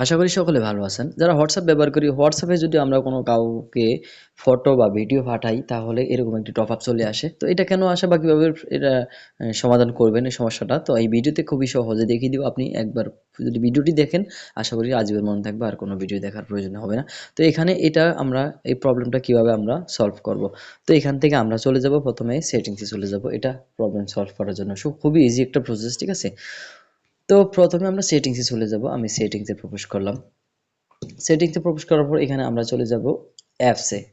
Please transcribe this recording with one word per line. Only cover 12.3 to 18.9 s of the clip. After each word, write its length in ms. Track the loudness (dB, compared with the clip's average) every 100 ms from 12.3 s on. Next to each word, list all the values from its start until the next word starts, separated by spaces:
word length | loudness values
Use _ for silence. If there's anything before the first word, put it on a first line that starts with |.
দিব। 80 | -2
আপনি 200 | -2 -4 -4 -4
একবার 300 | -4 -4 -6 -10 _ -6 -4
যদি 140 | 0
ভিডিওটি 320 | 2 2 2
দেখেন, 300 | 2 2 0 -4 -10 -14 -10
আশা 200 | -6 -4
করি 180 | 0
আজীবন 300 | 0 0 -2 -2
মনে 120 | -4
থাকবে, 220 | -6 -6 -6
আর 100 | -6
কোনো 180 | -8 -8
ভিডিও 180 | -6 -6
দেখার 240 | -8 -12
প্রয়োজন 320 | -8 -8 -6 -8
হবে 200 | -6 -4
না। 80 | -6 -14 -12 2
তো 80 |
এখানে 280 | 2 4 0 2 2
এটা 160 | 4 2 2
আমরা, 180 | -2 -2 -4 -6
এই 120 | -6 -2
প্রবলেমটা 440 | 0